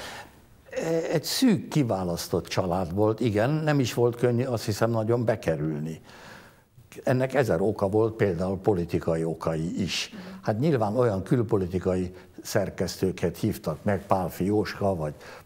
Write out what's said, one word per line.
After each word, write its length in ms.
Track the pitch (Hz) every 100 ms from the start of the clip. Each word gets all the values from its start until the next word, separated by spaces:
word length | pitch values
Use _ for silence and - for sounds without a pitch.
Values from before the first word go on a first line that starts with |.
| - - - - - - - 247 165 165 165
Egy 120 | 165
szűk, 440 | - - 262 180 -
kiválasztott 800 | 156 120 95 90 85 - 90 -
család 480 | - 92 87 87
volt, 260 | 95 107 110
igen, 300 | 127 101 120
nem 300 | 156 156 143
is 140 | 123
volt 220 | - 120 117
könnyű, 280 | 123 120
azt 200 | 131 113
hiszem, 260 | - 104 117
nagyon 340 | 113 110 120
bekerülni. 760 | 113 113 - 78 78 76 80 78 - - - - - - _ - - -
Ennek 300 | - 127 131
ezer 260 | 127 110 85
oka 280 | 98 101 98
volt, 260 | 107 110
például 440 | 107 101 82 92 95
politikai 680 | 107 95 85 85 85 82
okai 580 | 82 80 82 80 82 262
is. 320 | 90 - - - - -
Hát 160 | - 107
nyilván 380 | 156 135 104 120
olyan 260 | 123 95
külpolitikai 920 | 90 131 107 104 90 92 92 92 90 - - -
szerkesztőket 920 | - 110 90 - 90 - 92 87 87 82
hívtak 420 | 110 - - 76
meg, 240 | 104 95 -
Pálfi 380 | 95 90 -
Jóska, 500 | 92 104 92 - 101
vagy 200 | 90 76 73 - -